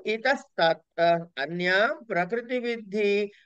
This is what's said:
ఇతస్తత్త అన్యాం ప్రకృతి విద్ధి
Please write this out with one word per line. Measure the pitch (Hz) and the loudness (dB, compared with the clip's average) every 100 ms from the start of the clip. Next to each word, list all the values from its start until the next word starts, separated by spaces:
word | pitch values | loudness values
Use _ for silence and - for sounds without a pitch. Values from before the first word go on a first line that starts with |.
| 214 | -4
ఇతస్తత్త | 220 262 277 - - 165 165 _ - 170 170 170 - | -2 0 -2 -4 0 2 2 _ 0 2 2 -2 -8
అన్యాం | 147 175 180 190 233 311 | -6 -2 2 2 2 -2
ప్రకృతి | 226 226 180 233 240 254 | -4 -2 -2 -4 -4 -4
విద్ధి | 240 233 208 208 202 202 202 - | -4 -6 -6 -2 0 0 -2 -8